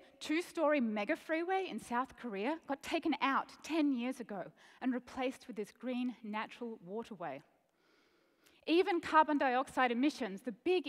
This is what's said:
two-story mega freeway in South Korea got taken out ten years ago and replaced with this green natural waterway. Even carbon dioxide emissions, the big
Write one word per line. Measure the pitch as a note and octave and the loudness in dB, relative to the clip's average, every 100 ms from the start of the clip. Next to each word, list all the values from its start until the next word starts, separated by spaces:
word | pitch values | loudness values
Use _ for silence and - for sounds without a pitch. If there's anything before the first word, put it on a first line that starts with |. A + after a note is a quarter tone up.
| - - | -20 -12
two-story | - D#4 F4 E4+ D4+ D4+ | -2 0 0 0 4 4
mega | A3+ G#3+ G#3 E4 | 2 0 -2 -2
freeway | - D#4+ E4+ F#4+ F4+ | 0 -2 2 0 0
in | G#3+ | -6
South | - A#3+ C4+ - | -4 -2 -2 -6
Korea | A#3+ G3 A3+ D#4+ - | -8 -2 -2 -2 -4
got | C#4 | -6
taken | - E4+ D4+ C4 | -2 0 2 2
out | - A#3+ - - | 4 2 0 -10
ten | - D#4+ D4 | -2 2 4
years | B3+ B3 B3+ | 2 -2 -4
ago | G#3+ G3 D#3+ - - - | -8 -8 -10 -14 -20 -6
and | B3+ | -2
replaced | A#3+ - - C4 - - | -2 -4 -4 -4 -4 -10
with | G#3+ | -8
this | G3+ - | -8 -6
green | B3 B3 B3 A3 | -4 -2 -2 -4
natural | G#3+ G#3+ A3+ - A#3+ A3 F3 | -6 -4 -6 -6 -8 -8 -8
waterway. | G#3+ A#3 G3 E3 C3+ - _ _ _ _ _ _ _ _ _ _ _ - | -8 -8 -8 -6 -8 -12 _ _ _ _ _ _ _ _ _ _ _ 0
Even | E4 F#4 F4 | 2 4 0
carbon | - D#4 D#4 D4 | 2 4 6 4
dioxide | C4+ B3 C#4 - B3+ | 2 2 0 2 2
emissions, | A#3+ D4 - A3 F#3+ | 4 0 0 -6 -6
the | - | -10
big | F#3+ E4 F#4 | -6 0 0